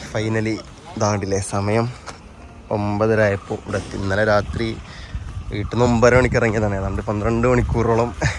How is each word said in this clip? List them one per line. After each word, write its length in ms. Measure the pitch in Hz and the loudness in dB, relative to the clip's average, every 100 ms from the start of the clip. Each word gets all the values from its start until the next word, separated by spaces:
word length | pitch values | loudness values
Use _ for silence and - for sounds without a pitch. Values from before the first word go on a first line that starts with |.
| - | -6
finally 440 | 110 110 110 110 104 - - - - | -4 0 0 0 -2 -6 -18 -14 -2
ഇതാണ്ടില്ലേ 440 | 107 104 95 95 | 0 0 0 -2
സമയം 480 | - 101 101 113 117 123 - - - - - - - | -2 -2 0 2 0 -4 -14 -16 -18 -20 -20 -16 -4
ഒമ്പതര 500 | 107 104 104 110 110 | -2 -2 2 2 4
ആയപ്പോൾ 340 | 104 98 - | 4 0 -4
ഇവിടെ 220 | 107 - 101 | -8 -6 -6
എത്തി. 200 | - 98 | -6 -6
ഇന്നലെ 280 | 98 98 | -2 2
രാത്രി 520 | 107 104 107 - 113 113 - - - - - - - | 4 2 2 -4 -4 -6 -12 -16 -10 -10 -10 -10 -8
വീട്ടിൽ 220 | 104 98 | -6 -4
നിന്ന് 100 | 113 | 2
ഒമ്പതര 320 | 123 117 120 123 | 4 6 6 6
മണിക്ക് 200 | 123 123 | 4 2
ഇറങ്ങിയതാണ്. 380 | 117 110 104 | 2 2 0
ഏതാണ്ട് 280 | 98 98 101 | 0 -2 -4
പന്ത്രണ്ട് 460 | 104 104 110 117 123 | -4 -2 0 2 4
മണിക്കൂറോളം 680 | 123 113 117 113 113 120 - 123 | 2 2 2 2 2 0 0 -2